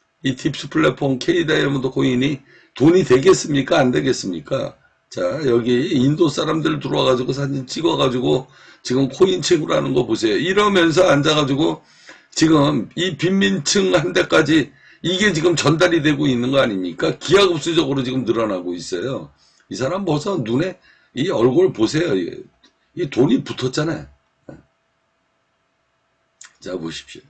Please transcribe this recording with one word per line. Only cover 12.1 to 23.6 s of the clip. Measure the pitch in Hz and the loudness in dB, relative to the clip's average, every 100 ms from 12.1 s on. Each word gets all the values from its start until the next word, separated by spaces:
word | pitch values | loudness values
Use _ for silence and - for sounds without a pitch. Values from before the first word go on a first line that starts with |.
| - _ | -20 _
지금 | - 160 156 143 147 98 | 0 2 4 4 0 -4
이 | - 180 151 | -6 -6 -2
빈민층 | 175 196 196 190 143 202 190 | 0 2 2 0 -2 0 2
한 | 180 175 | 0 0
대까지 | 180 170 165 151 160 131 _ - - | -2 0 0 2 2 0 _ -20 -10
이게 | 156 185 208 | -6 0 0
지금 | 160 170 165 | 2 0 2
전달이 | 139 160 175 165 | 2 2 2 2
되고 | 147 143 147 | 2 0 0
있는 | 123 123 | 0 0
거 | 135 | 0
아닙니까? | 127 98 90 82 165 - | 0 0 -6 -4 -4 -4
기하급수적으로 | - 190 196 165 165 160 139 139 | 2 4 4 0 -2 0 0 -2
지금 | 127 127 | -2 -4
늘어나고 | 110 110 110 95 90 | -2 0 0 -4 -6
있어요. | 87 80 87 113 135 78 _ _ _ _ | -10 -8 -6 -6 -8 -12 _ _ _ _
이 | 95 | -6
사람 | 135 185 | -4 -4
벌써 | 190 147 202 190 | -2 -2 -2 -4
눈에 | 110 120 180 180 _ _ _ | -2 -2 -2 -6 _ _ _
이 | 113 160 | -6 -4
얼굴 | 139 120 135 185 | 2 2 4 2
보세요. | 98 110 151 170 95 | 2 0 0 0 -2
이, | 85 - - _ _ _ _ | -4 -8 -18 _ _ _ _
이 | - 143 | -8 -6
돈이 | - 123 247 | 2 2 2
붙었잖아요. | - - | -2 -6